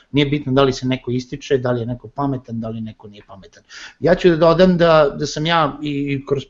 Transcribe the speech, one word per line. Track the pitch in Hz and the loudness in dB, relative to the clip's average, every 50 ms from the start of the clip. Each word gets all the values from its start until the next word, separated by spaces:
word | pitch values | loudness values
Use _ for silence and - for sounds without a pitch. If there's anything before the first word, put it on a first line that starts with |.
| _ _ | _ _
nije | - 143 147 | 0 0 0
bitno | 139 147 147 147 135 131 | 0 -2 -4 -2 0 2
da | 139 139 | 2 2
li | 135 127 | 2 0
se | - 127 | -2 -4
neko | 127 131 127 - 127 | -4 -4 -4 -4 -6
ističe, | 120 127 127 - 151 - - - 143 | -6 -6 -6 -8 -12 -14 -4 -2 -2
da | 127 120 123 | 0 0 -2
li | 123 120 | -4 -4
je | 113 | -4
neko | 120 123 - - | -8 -10 -10 -14
pametan, | 113 - - 143 139 139 127 - 120 113 113 | -14 -8 -6 -4 -4 -4 -6 -8 -10 -10 -8
da | 113 113 | -8 -8
li | 113 113 | -8 -10
neko | 110 110 107 _ - | -10 -12 -14 _ -20
nije | 104 101 104 - | -20 -20 -20 -20
pametan. | - 98 95 87 - _ - _ _ - - - - - _ | -20 -20 -20 -20 -20 _ -20 _ _ -20 -20 -20 -20 -10 _
Ja | 123 160 180 | 2 2 2
ću | 180 - 180 | 4 4 2
da | 165 | 4
dodam | 156 170 165 165 165 185 185 180 | 6 4 4 6 6 4 4 4
da, | 165 170 165 160 156 147 139 143 151 | 4 4 4 6 6 4 2 0 -4
da | 151 | -6
sam | 143 - 156 151 | -6 -4 -4 -2
ja | 165 170 165 156 135 139 147 151 | 0 2 2 0 0 -2 -6 -8
i, | 147 | -6
i | 143 139 143 143 139 135 135 | -4 -4 -4 -4 -4 -6 -4
kroz | - 143 135 - | -4 -4 -4 -4